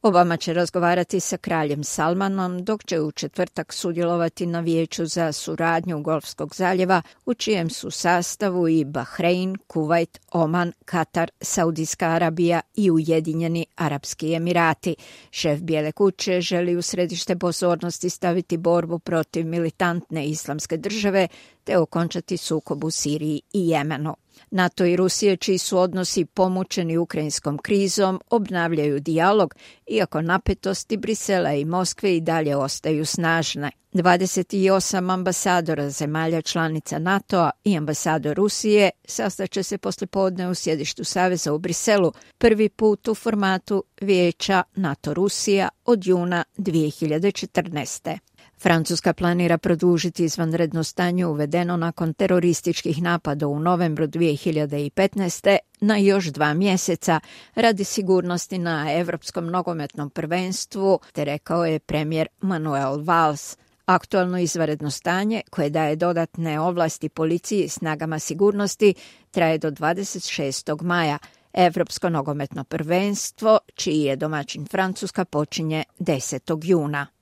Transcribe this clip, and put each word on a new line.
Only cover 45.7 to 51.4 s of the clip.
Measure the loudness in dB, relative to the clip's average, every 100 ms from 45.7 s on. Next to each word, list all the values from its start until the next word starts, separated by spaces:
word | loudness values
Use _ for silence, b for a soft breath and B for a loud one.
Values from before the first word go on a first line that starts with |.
| _
od | 2 2 4
juna | 2 2 -2 -4 -6
dvije | -2 2 0
hiljade | -2 -2 0 0
četrnaeste. | -2 -2 -2 -2 -6 -8 -8 -8 -10 _ _ b _
Francuska | 2 2 2 0 0
planira | 2 2 2 2 2
produžiti | 2 2 4 4 0 0
izvanredno | -2 0 -2 0 0 0
stanje | -4 -2 0 0 0
uvedeno | 0